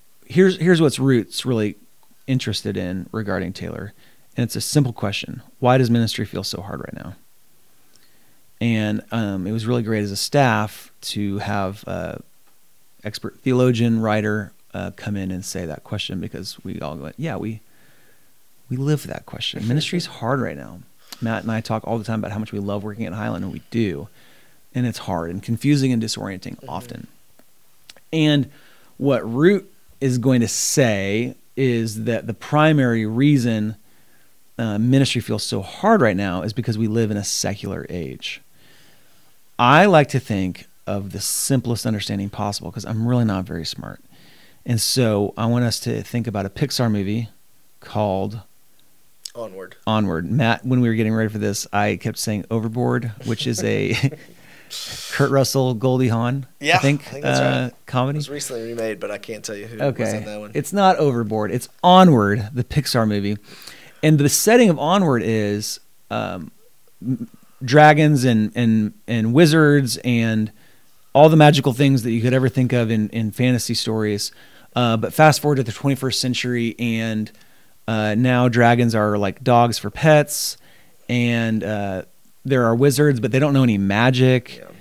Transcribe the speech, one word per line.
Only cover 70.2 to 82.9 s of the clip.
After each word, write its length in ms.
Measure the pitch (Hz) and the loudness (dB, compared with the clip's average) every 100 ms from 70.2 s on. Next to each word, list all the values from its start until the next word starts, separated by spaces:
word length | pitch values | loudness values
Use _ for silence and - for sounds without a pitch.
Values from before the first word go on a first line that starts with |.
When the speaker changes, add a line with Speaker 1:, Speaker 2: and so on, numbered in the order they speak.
| 113 110 107 - - - - - - | 2 0 -2 -6 -20 -20 -20 -20 0
Speaker 1:
all 140 | 135 156 | 6 8
the 80 | 160 | 10
magical 360 | 147 139 131 | 8 8 2
things 280 | 120 139 135 | 2 2 2
that 80 | 117 | 0
you 100 | 117 | 0
could 100 | 117 | 2
ever 140 | 131 127 | 2 2
think 240 | - 127 | 2 2
of 180 | 123 113 | 2 2
in, 180 | 113 107 | 0 -2
in 200 | 113 110 | -2 -4
fantasy 440 | - 127 123 - | 0 0 0 -2
stories. 580 | 117 - 110 107 101 - - - - - | -4 -2 -2 -2 -2 -6 -12 -20 -20 -8
Uh, 220 | - 120 113 | -2 0 0
but 160 | - | 0
fast 280 | - 156 143 | 6 6 6
forward 140 | 147 139 | 2 0
to 60 | |
the 80 | 117 | -2
twenty-first 460 | - 139 135 135 - | -2 -2 0 -2 -2
century, 560 | 131 120 123 120 117 - | -2 -2 -2 -2 -2 -2
and, 520 | 117 113 113 110 107 - - - - - - | -2 -2 -2 -4 -6 -10 -20 -20 -20 -14 -4
uh, 280 | 110 107 | -2 0
now 340 | 107 127 123 123 | 2 2 4 4
dragons 460 | 117 117 120 120 | 6 6 6 4
are, 240 | 110 104 104 | 2 2 2
like, 260 | 98 - | 0 -2
dogs 320 | 127 120 120 113 | 4 6 4 2
for 120 | 104 | -8
pets, 680 | - 160 151 147 - - - - - - - - | 0 4 4 4 -4 -8 -10 -16 -20 -20 -16 -4
and, 520 | 120 120 117 113 110 | 0 0 0 0 -2
uh, 400 | 95 107 101 95 - - - - | -2 -4 -4 -6 -10 -16 -20 -12
there 200 | 131 135 | -2 2
are 100 | 117 | 4
wizards, 460 | 117 143 | 4 4